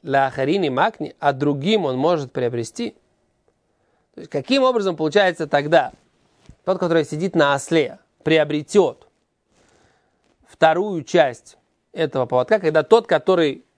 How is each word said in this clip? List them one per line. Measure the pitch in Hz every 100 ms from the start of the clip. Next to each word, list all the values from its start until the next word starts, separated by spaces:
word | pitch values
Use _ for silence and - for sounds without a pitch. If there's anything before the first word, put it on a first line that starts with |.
ла | - 135 135
ахарини | 147 135 196 156
макни, | 127 202 - 151 -
а | 143
другим | 135 143 139 170 220
он | 151 127
может | 156 165 131
приобрести. | 139 120 120 113 - 233 - _ _ _ _ _ _ _ _ _ _ _ -
То |
есть, | -
каким | 147 131 269
образом | 262 233 190 156
получается | 156 202 190 165 151
тогда | 147 147 160 120 - _ _ _ _ - -
тот, | - 190
который | 175 165
сидит | 143 151 185 170
на | 143
осле, | 139 - 165 131 - _ _
приобретёт | 151 160 147 151 147 208 156 - _ _ _ _ _ _ _ _ _ _ _ _ _ _ _
вторую | - 160 165 208 175
часть | 135 170 143 117 - _ _ _ _
этого | - 151 139 123
поводка, | 127 127 214
когда | 160 156
тот, | 147 233 -
который | 156 - 180 151 131 _